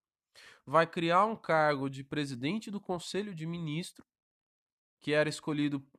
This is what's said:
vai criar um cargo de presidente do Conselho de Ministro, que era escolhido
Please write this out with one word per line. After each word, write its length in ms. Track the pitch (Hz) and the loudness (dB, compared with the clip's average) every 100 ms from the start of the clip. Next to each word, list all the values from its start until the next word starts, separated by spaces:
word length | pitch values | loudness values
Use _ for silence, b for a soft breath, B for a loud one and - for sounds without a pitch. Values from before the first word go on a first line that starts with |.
| _ _ _ - B B - | _ _ _ -20 B B 0
vai 200 | 151 165 | 2 2
criar 380 | 180 165 175 | 2 2 4
um 120 | 214 220 | 4 0
cargo 520 | - 160 151 143 135 | 0 4 4 2 -2
de 160 | 135 | -6
presidente 680 | 135 151 143 123 135 214 220 | -6 -4 -4 -2 -2 -4 -4
do 100 | 196 | -8
Conselho 540 | - 175 - 185 208 | -6 -6 -4 -6 -6
de 120 | 170 160 | -6 -6
Ministro, 580 | 170 160 151 185 - - _ _ _ _ _ _ _ _ _ | -6 -4 -4 -6 -12 -20 _ _ _ _ _ _ _ _ _
que 120 | - | 0
era 160 | 151 151 | 2 2
escolhido 580 | 147 - 147 147 139 139 | -2 -4 0 0 -2 -8